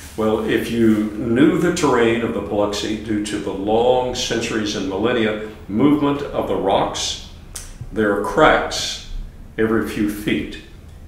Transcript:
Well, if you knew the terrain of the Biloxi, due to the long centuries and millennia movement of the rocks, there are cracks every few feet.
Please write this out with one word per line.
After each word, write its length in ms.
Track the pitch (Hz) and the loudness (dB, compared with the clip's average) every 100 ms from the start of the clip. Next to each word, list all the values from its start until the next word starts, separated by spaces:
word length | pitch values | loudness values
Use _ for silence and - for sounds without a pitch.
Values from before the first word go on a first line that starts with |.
| - - | -12 -2
Well, 260 | 110 110 | 0 0
if 260 | 110 117 113 | 2 0 0
you 400 | 117 113 104 107 - | 2 4 4 0 -4
knew 400 | 120 120 170 170 | 0 4 6 6
the 160 | 175 | 2
terrain 460 | - 143 120 113 117 | 2 2 4 4 2
of 140 | 113 | 0
the 80 | 104 | -2
Biloxi, 560 | - 104 104 - 104 107 | -2 0 0 0 -4 -4
due 260 | 113 104 | -2 -2
to 140 | 104 104 | -2 -4
the 160 | - | -4
long 600 | 92 101 113 123 127 123 | -4 0 4 4 4 2
centuries 600 | - - 117 117 117 104 104 | -2 -2 -2 -2 -2 -2 -4
and 140 | 95 | -4
millennia 580 | 95 117 123 107 107 - - - | 0 0 2 0 -2 -8 -12 -6
movement 540 | 107 143 147 143 143 | 2 4 4 2 0
of 260 | - - - | -4 -4 -2
the 100 | 98 | -2
rocks, 720 | - - - - - - - - - - - - - | 2 2 0 -2 -6 -6 -12 -18 -14 -14 -14 -14 -8
there 220 | 107 104 | 0 0
are 80 | 101 | 0
cracks 840 | - - 156 - - - - - - - - - - - | 0 4 6 4 0 -4 -6 -8 -8 -10 -10 -14 -12 -2
every 320 | 110 113 104 | 0 2 -2
few 220 | 117 104 | -2 -2
feet. 480 | - - - - - - - - - | -2 -2 -2 -4 -10 -16 -20 -20 -18